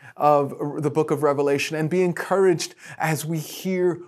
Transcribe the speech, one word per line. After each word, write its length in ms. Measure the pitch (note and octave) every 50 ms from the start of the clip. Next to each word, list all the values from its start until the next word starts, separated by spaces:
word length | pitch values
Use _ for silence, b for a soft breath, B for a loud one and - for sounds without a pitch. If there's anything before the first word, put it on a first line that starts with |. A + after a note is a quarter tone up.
| B C3 B
of 680 | - C#3 D3 D3 C#3+ C#3+ C3+ - - - D3 C#3 D3+
the 80 | D3+ D3+
book 220 | D3 D#3 D#3 D#3
of 100 | D#3+ C3+
Revelation 540 | C#3+ D3 C#3+ C3+ D3 C#3+ C#3 C#3+ - - D#3+
and 140 | D#3 D#3 D#3
be 120 | F3 F#3
encouraged 760 | F#3 F3+ E3 - - - F#3 F#3+ G3 F#3 F3 D#3+ - - B B B B C#3 B
as 280 | - D#3 D#3+ C3+ D3+
we 120 | D3+ E3 D#3+
hear 640 | D3 - - - - F#3+ F#3+ F3+ F3+ F3+ E3 B B